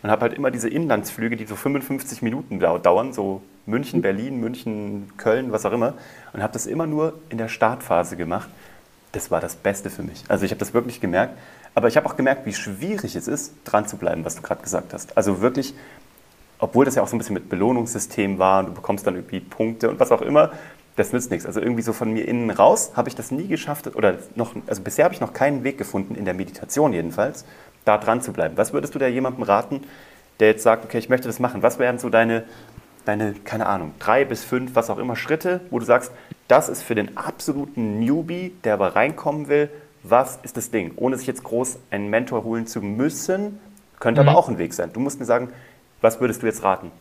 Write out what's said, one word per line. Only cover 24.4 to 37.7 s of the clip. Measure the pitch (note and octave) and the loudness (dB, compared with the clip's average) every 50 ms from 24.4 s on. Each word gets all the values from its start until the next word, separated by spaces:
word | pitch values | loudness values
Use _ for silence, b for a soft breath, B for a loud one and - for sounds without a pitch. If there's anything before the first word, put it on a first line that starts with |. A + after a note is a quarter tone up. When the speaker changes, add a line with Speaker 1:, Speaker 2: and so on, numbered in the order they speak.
| A#2 A2+ - G#2+ - | -4 -4 -4 -12 -6
Speaker 1:
also | - A#2+ F#2+ F#2+ | -6 -6 -6 -6
bisher | G#2+ - - D3+ | -4 2 4 4
hab | F3+ | 4
ich | F#3 - | 4 0
noch | B2+ - - | -6 -6 0
keinen | - C3 C#3+ C#3+ C3 A#2 | 0 2 2 2 0 -2
Weg | C3+ C#3 - | -4 -4 -4
gefunden, | G2+ - - G2 F#2 - G#2+ | -8 -4 -4 -4 -4 -4 -6
in | - G#2 | -6 -4
der | F#2+ F2 | -4 -4
Meditation | F#2 F#2+ - - - - - - C#3 D3+ D3 G#2 | -4 -6 -8 -8 -16 -12 -4 2 2 2 4 2
jedenfalls, | E2 E2 E2+ D#2+ - G#2+ C#3 - - - B B B B B B B _ | 0 -2 -4 -2 -2 -2 -2 -2 -10 -18 B B B B B B B _
da | A2 G#2 | 4 4
dran | G#2+ - A2 A2+ B2 | 4 4 2 0 0
zu | B2 A#2 | 0 -6
bleiben. | G2 - D#2+ D#2+ D#2+ | -2 -2 -2 -2 2
Was | F2 A2 - - | 0 0 0 0
würdest | C#3+ D3 D3+ - | -4 -4 -4 -4
du | C#3+ | -2
da | C3+ | -2
jemandem | B2+ A#2+ B2+ C3 B2+ B2+ B2+ | 0 0 0 -2 -4 -4 -4
raten, | A2 G2+ G2+ G#2 - - C#3+ C3+ C#3+ B B B B B B B B B B - | 2 2 2 2 2 -2 -6 -8 -8 B B B B B B B B B B 4
der | A2 G#2+ | 6 6
jetzt | G#2+ A2 | 6 6
sagt, | - A#2+ A2+ A2+ - | 6 4 4 4 0
okay, | - - A#2 | -4 -4 -4
ich | A2 - | 2 2
möchte | B2+ B2+ - | 0 0 0
das | A#2+ A2 - | -6 -4 -2
machen? | B2 B2 - F#2+ G2 | -2 -2 0 4 2
Was | A#2+ A#2+ - | 2 4 4
wären | B2+ B2 B2 | 0 0 0
so | A#2+ - A#2+ | -2 -2 4
deine, | G#2+ A2+ A2+ A#2 A2+ A2+ A2+ B B B B B B B B B - - - | 4 4 6 6 2 0 -2 B B B B B B B B B -20 -6 -2
deine, | G#2+ G#2 G#2 A2 G#2 G2+ | -2 0 0 0 -2 -4
keine | - - - - A2 G#2+ | -6 -8 -6 -4 -2 0
Ahnung, | F#2 G2+ F#2+ E2 D2+ C#2 | 0 0 0 -2 -8 -10
drei | - - - A2+ C3+ C#3 | -4 2 4 6 6 6
bis | C3+ A#2+ - - | 2 -2 -6 -4
fünf, | - B2+ B2+ C3 B2+ - | -2 -2 -2 -2 2 2
was | A#2 A2+ - | 2 2 2
auch | G2+ G#2+ | -4 -4
immer, | - B2+ A#2 | -4 -4 -4
Schritte, | - - - D3+ D#3 - F3+ F3+ F3+ F3+ - | -6 -2 -2 -2 0 0 -2 -2 -2 -4 -4
wo | - A#2+ | -4 -4
du | A#2+ | 4
sagst, | A2+ A#2+ B2+ B2 - B B B B B _ _ | 4 4 4 4 -2 B B B B B _ _
das | - B2 C#3+ D#3 - | 6 6 6 6 2
ist | A#2+ - - | -6 -8 -4
für | - A#2+ | -2 0
den | G#2+ G#2 G2+ - | 0 0 -2 -6
absoluten | - - E3 - - - - C#3 C#3+ C#3+ - | -8 -8 -8 -8 -4 -4 -4 -2 -2 -6 -6